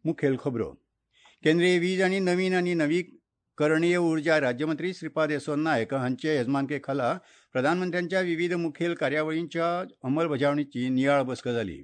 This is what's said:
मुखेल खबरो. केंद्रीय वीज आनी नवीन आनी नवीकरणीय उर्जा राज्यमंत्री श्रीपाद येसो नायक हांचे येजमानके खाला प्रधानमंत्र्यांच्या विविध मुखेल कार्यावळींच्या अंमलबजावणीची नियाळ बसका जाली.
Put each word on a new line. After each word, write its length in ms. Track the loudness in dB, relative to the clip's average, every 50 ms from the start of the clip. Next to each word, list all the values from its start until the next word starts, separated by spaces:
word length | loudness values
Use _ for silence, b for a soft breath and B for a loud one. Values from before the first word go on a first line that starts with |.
| -2
मुखेल 320 | -4 -2 0 2 0 0 0 -2
खबरो. 260 | -4 -2 -2 -4 -4 -8 _ _ _ _ _ _ _ b b b b b b 2
केंद्रीय 340 | 2 4 4 4 4 4 2
वीज 240 | 2 0 2 2
आनी 160 | 2 2 2 0
नवीन 360 | 0 0 0 2 0 0 0
आनी 200 | 0 0 0 0
नवीकरणीय 1200 | 0 0 2 0 0 -2 -4 -14 -20 _ _ _ _ _ _ _ 0 2 2 4 4 4 2 2
उर्जा 440 | 2 2 2 0 0 2 2 2 4
राज्यमंत्री 520 | 4 2 0 0 -2 -2 -2 -2 -4 -6 -6
श्रीपाद 360 | -8 -12 -6 _ -2 0 0
येसो 260 | 0 -4 -2 -2 -2
नायक 360 | -2 0 0 0 0 0 0 -2
हांचे 420 | -2 -2 -2 -4 -2 -2 0 0
येजमानके 420 | 0 0 0 0 -2 0 -2 -4 -6 -4
खाला 280 | -4 -4 -2 0 -2 -2 -4 b b b b b b
प्रधानमंत्र्यांच्या 680 | _ -2 0 0 0 0 -2 -4 -4 -4 -4 -2 -2 -2
विविध 340 | 0 0 -2 -2 -2 -2 -2
मुखेल 400 | -2 -2 -4 -4 -2 -4 -4 -2
कार्यावळींच्या 840 | -2 -2 0 0 0 -2 -2 -2 -4 -6 -4 -4 -2 -2 0 -2 -4 -6 -10 -14 _ -4
अंमलबजावणीची 840 | -2 0 0 0 0 0 2 2 2 2 0 -2 -4 -4 -4 -2 0
नियाळ 340 | 0 2 2 4 4 2
बसका 300 | 2 0 -4 -6 -4 -2
जाली. 300 | -2 -2 -2 -4 -6 -12